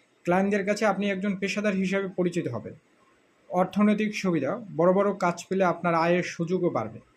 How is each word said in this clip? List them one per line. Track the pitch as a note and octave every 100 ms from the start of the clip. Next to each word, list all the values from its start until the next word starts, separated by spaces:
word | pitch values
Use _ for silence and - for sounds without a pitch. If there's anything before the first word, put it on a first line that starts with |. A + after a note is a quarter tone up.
| _ _
ক্লায়েন্টদের | - F3+ G3 G3+ F#3+
কাছে | G#3 A3
আপনি | F#3+ G3+
একজন | F#3+ G3+ F#3+
পেশাদার | G3 G#3 G#3
হিসাবে | F#3+ F#3+ G3 G3 F#3
পরিচিত | F3+ E3+ C#3+
হবেন। | A#2 F#2+ - _ _ _ _ _ _ -
অর্থনৈতিক | F3+ F#3 G3+ G#3 G#3 G#3+ G#3+
সুবিধা, | F#3+ E3 C3 F#3 - D3
বড় | F3
বড় | F#3 G3+
কাজ | G3 F3 F3 -
পেলে | F#3+
আপনার | F#3 E3 F3
আয়ের | E3 E3 F3+
সুযোগও | - - E3 F#3 E3+
বাড়বে। | C3 G#2+ - -